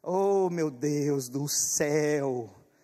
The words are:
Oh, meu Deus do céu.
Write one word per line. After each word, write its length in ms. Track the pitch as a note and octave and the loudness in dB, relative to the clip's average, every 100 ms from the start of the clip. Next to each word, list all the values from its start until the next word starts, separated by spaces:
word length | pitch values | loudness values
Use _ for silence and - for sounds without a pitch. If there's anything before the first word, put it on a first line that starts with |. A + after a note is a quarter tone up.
Oh, 460 | D#3+ F#3 G3 G3 F#3 | -2 0 2 2 2
meu 220 | E3+ D#3 | 0 -2
Deus 580 | B2 D3 D3 C#3+ C#3+ B2 | 0 -2 0 0 0 -2
do 200 | C3 D3 | -4 -2
céu. 1000 | - - - D3+ D3+ D3+ D3 C#3 B2 A2 - - _ | -2 -2 0 2 2 2 0 0 -4 -6 -14 -20 _